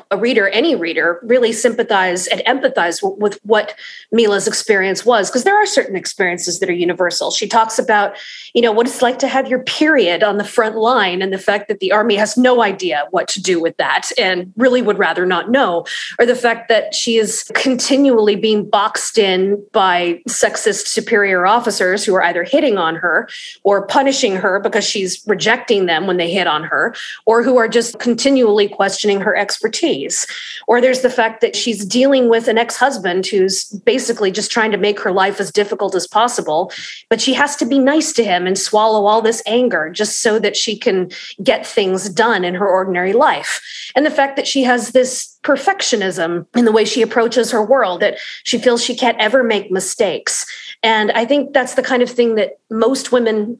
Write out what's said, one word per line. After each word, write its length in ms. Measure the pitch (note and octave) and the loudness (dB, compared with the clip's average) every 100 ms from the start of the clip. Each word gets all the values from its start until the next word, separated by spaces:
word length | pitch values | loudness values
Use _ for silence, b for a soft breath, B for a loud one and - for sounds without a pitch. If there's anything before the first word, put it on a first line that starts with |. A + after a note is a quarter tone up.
| - | -6
a 60 | G3 | -2
reader, 300 | A#3 A#3+ G3 | 2 2 2
any 260 | G3+ E4 | 2 2
reader, 460 | A3+ E3 D#3 D#3+ E3+ | 0 -2 0 0 -2
really 280 | A3+ B3+ A3+ | 2 2 2
sympathize 720 | A3+ B3 A3+ A#3 G3+ F#3 F3+ - | 2 -2 0 0 2 2 -2 -2
and 140 | F#3+ A3+ | -2 0
empathize 540 | C4+ E3+ F#3 F3 E3 | 0 0 0 -2 -2
w-, 180 | F#3+ G3 | -4 -2
with 180 | G#3 - | -2 -2
what 320 | G3+ G#3+ G#3 - B B B | 0 0 0 -10 B B B
Mila's 340 | A3+ A3 G3+ G3+ | 2 2 2 0
experience 580 | G#3+ - G3+ F#3+ F#3 A3+ | -4 0 0 2 0 2
was, 240 | A#3 F#3 | 2 2
'cause 140 | B3+ | 0
there 180 | F#4+ G#4 | 2 2
are 40 | G#4 | 2
certain 320 | - - F#3 | 0 -2 -6
experiences 600 | - - F#3 F3 F3 E3 | -8 -4 -2 -2 -6 -4
that 100 | F#3+ | -2
are 40 | |
universal. 580 | F3 F3 F3 F3+ E3+ D3+ | 0 0 0 -2 -2 -4
She 180 | - G#3 | -4 0
talks 280 | A#3 D4 - | 2 2 0
about, 380 | - G#3 G3+ B B B B | 0 2 0 B B B B
you 80 | A#3+ | 0
know, 100 | A#3 | 2
what 160 | G#3+ B3 | 2 0
it's 140 | - | 2
like 180 | B3 B3+ | 0 0
to 80 | C4+ | -2
have 220 | C4 A3 | -2 -2
your 100 | B3+ | -4
period 640 | - - D#4 D4+ F3 E3+ | -4 0 2 4 2 2
on 140 | G#3 G3+ | 0 0
the 80 | G3+ | -2
front 320 | - A3 A3 | 0 0 2
line 440 | A3 B3+ F#3+ F3+ | 2 2 2 0
and 120 | F#3+ | -4
the 40 | F#3+ | -4
fact 300 | G3 G3+ G#3 | -2 -2 -2
that 140 | G3+ | -4
the 100 | F#3+ | 0
army 240 | G#3 A3+ G3+ | 2 2 0
has 220 | G#3 B3 | 0 2
no 260 | B3+ A#3+ | 4 4
idea 420 | G#3+ F#3 F3+ D3 D3 | 2 0 -4 -4 -2
what 160 | F3+ - | -4 -4
to 140 | - | -6
do 180 | F#3 E3+ | -2 0
with 160 | D#3+ - | -2 -2
that 340 | C#3+ E3 - - | -2 -2 -2 -2
and 360 | F#3+ F#3 F#3 A3 | 0 -2 -6 0
really 260 | B3+ B3 | 2 2
would 160 | G#3 F#3 | 0 0
rather 280 | F3 E3 F3+ | 0 0 0
not 260 | F3+ F3+ | 0 2
know, 340 | C4 A3 E3+ - B B B | 2 2 -2 -4 B B B
or 80 | A#3+ | 2
the 80 | B3 | 2
fact 340 | A#3+ A3+ - | 0 -2 0
that 260 | G#3+ - - | 0 0 -6
she 220 | - A3+ | 0 0
is 260 | G#3+ - - | 0 -2 -6
continually 840 | A3 C4+ B3 - C4+ C#4 A#3 G#3 G3+ | -2 0 0 2 4 4 4 4 2
being 300 | A3 G#3+ F#3 | 2 0 2
boxed 500 | G#3 G#3+ - - - | 0 0 -4 -4 0
in 440 | G3 F#3 F#3+ G3+ G3+ | 2 2 0 -2 -2
by 480 | A3 F#3 F3+ F3 E3+ A#3+ | 0 2 2 0 -4 -6
sexual 240 | - G#3 - | 0 0 0
sexist 320 | A3 G3 - | -2 -2 -4
superior 580 | - - G#3+ G3 F#3 F#3 | -6 0 0 2 2 2
officers 600 | A#3 A#3 G3 F#3 G3 - | 2 0 -2 0 0 0
who 100 | F#3 | 0
are 80 | |
either 200 | E3+ F3 | 0 -2
hitting 340 | F3+ D4 D4 G3+ | 0 0 2 0
on 180 | D#3+ E3 | -2 -2
her 320 | F3 E3 A#3 B B B | -2 -2 -4 B B B
or 220 | G3 G3 G3 | 2 2 2
punishing 480 | B3+ C#4 C4+ A3+ F#3 | 2 2 2 0 0
her 240 | G3 F#3+ | 0 0
because 280 | G3+ G3+ G3 | 0 -2 -2
she's 360 | G#3 F#3 - G#3 | -4 -4 -6 -4
rejecting 580 | F#3+ F#3+ A#3 - G3+ F3+ | -2 0 -2 0 0 2
them 220 | D#3+ F#3+ | 0 0
when 100 | F3+ | -2
they 140 | E3+ | 0
hit 160 | F#3 E3+ | -2 0
on 160 | D3+ | -2
her, 320 | D#3+ C#3+ G3 A#3 B B - | -2 -2 -2 -4 B B 2
or 180 | A#3 | 2
who 140 | A#3+ B3 | 4 2
are 100 | A3+ | 4
just 320 | A#3 A#3 - | 0 -2 -4
continually 680 | A#3+ A#3 C#4 C4+ A3+ G#3 G3+ | -2 0 2 4 4 4 2
questioning 540 | - G3 - G#3 G3 | 0 -2 0 0 0
her 140 | G#3 F#3+ | 0 0
expertise. 880 | G3 - A3+ - D#4+ D3 - - - B B B B | -2 -2 -4 -2 -2 -2 -4 -6 -6 B B B B
Or 140 | A#3+ | 4
there's 200 | B3+ B3+ | 4 2
the 80 | B3 | 0
fact 320 | B3 A3 A3+ | 2 -2 0
that 140 | A3+ - | -2 -2
she's 300 | B3 G3+ G3 | -4 -4 -2
dealing 440 | A#3 C4+ C4+ A#3+ | 2 4 4 4
with 180 | A3+ A#3 | 2 2
an 100 | A3+ | 0
ex-husband 720 | A#3 - C4 A#3+ F#3 F#3 F#3 | 0 0 0 0 -2 -2 0
who's 380 | G3+ F#3+ F#3+ - G3+ - | 0 0 0 -6 -2 0
basically 460 | B3+ B3 A#3 G3 | 0 -2 -2 -2
just 200 | F#3+ G3+ | -2 -4
trying 200 | A#3+ A3 | -2 0
to 60 | G3+ | 0
make 220 | G3+ G#3 | 0 -2
her 100 | G#3 | 0
life 280 | F#3+ G3 G3 | 0 0 0
as 120 | F#3+ | -4
difficult 440 | - G3+ G3+ G3 F#3 | -2 -2 -2 -2 -2
as 120 | - | 0
possible, 640 | G#3 A#3+ A#3 D#3+ D3+ F#3 B B B B | 0 0 0 -2 -2 -2 B B B B
but 120 | A3+ | -2
she 120 | C4+ | 0
has 220 | B3 C#4+ - | 0 0 0
to 80 | A#3+ | 0
be 140 | C#4 | 2
nice 340 | C4 D#4 D4+ | 4 2 0
to 100 | - | 0
him 240 | G#3 F3+ F3+ | 0 0 0
and 100 | G3 | -2
swallow 480 | - G#3+ A3 G#3+ G3+ | 0 2 4 4 4
all 160 | A3 | 2
this 220 | A3 A3+ G#3 | 2 -2 0
anger 440 | A#3 B3 F3 D#3+ | 0 2 0 -4
just 320 | F3+ G#3 - | -4 -4 -2
so 180 | A3+ G#3+ | 0 0
that 160 | G3+ G3+ | 0 -2
she 220 | - G#3 | -4 -2
can 320 | A#3 F#3+ F3+ B B B | 0 0 -2 B B B
get 220 | G3 A3 - | -2 -2 0
things 440 | - F#3+ F#3 G3+ | -2 0 -2 -4
done 340 | E3+ A3+ G#3 | 0 2 2
in 120 | F3 F3+ | -2 -2
her 120 | G3+ | 0
ordinary 460 | F#3 F#3+ F3+ F#3 | 0 0 -2 0
life. 800 | A3 C#4+ E3+ - - - - - B3+ | 2 2 2 -4 -10 -10 -16 -4 0
And 100 | D4 | 0
the 60 | |
fact 240 | D4 C#4 C4+ | 2 0 0
that 120 | - | -4
she 160 | C#4 | 0
has 280 | B3+ B3 G#3+ | 2 0 2
this 460 | B3+ B3+ - - _ | 2 2 -2 -10 _
perfectionism 1040 | - C4+ - F#4+ - G#3+ F#3+ F3 E3 F3 F3 A#3+ | -2 0 0 -2 -2 -2 -2 -2 -2 -4 -2 2
in 100 | A#3 | 4
the 60 | |
way 120 | A3 | 4
she 200 | G#3+ B3+ | 2 0
approaches 480 | A3+ B3 A#3 B3 A3+ | 0 2 0 0 0
her 120 | A#3 | 0
world, 380 | G#3+ C4+ G3+ F3 | 2 2 2 0
that 160 | G3+ - B B | -2 -2 B B
she 140 | - B3 | -4 0
feels 260 | B3 A#3 | 2 2
she 120 | B3 A#3 | -2 -2
can't 240 | B3 A#3 | -2 0
ever 240 | G#3+ C4 | 2 2
make 280 | A#3 G#3 G3 | 2 -2 -2
mistakes. 760 | F#3 F#3 - G3+ C3+ - - - B B B | -4 -4 -2 -2 -2 -4 -6 -8 B B B
And 300 | A3 A3 G#3 | -2 0 0
I 140 | - A#3 | 0 2
think 280 | C#4+ C#4 | 0 2
that's 220 | C4+ B3+ - | 0 0 -2
the 80 | |
kind 180 | B3+ B3+ | 0 0
of 80 | A#3+ | 0
thing 260 | B3 A#3 A3 | 2 2 2
that 240 | F#3 - - | -2 -6 -8
most 400 | A3 A3+ C4+ - | 0 0 0 0
women 440 | B3 A3+ A3 G#3 A#3 | 0 2 0 -4 -6